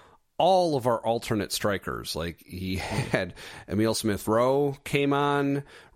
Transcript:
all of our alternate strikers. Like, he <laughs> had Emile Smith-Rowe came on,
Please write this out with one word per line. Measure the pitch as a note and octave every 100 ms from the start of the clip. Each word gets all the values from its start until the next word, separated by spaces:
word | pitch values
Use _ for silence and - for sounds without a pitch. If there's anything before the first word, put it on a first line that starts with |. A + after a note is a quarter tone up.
| - - _ -
all | E3 F#3+ F3 C#3+
of | A#2+
our | A#2
alternate | A2+ A#2 - A2 F#2
strikers. | - G#2 G2 - A#1+ -
Like, | - E2+ E2 -
he | F#2+ F#2 F#2
<laughs> | - - -
had | A#2 F2+ - - - -
Emile | G2 A2+
Smith-Rowe | A2 A2 G2 - F#2+ B2+ C#3 C#3+ C#3
came | - D3 C#3+
on, | C#3 C#3+ C#3+ C#3 C#3 C#3 - -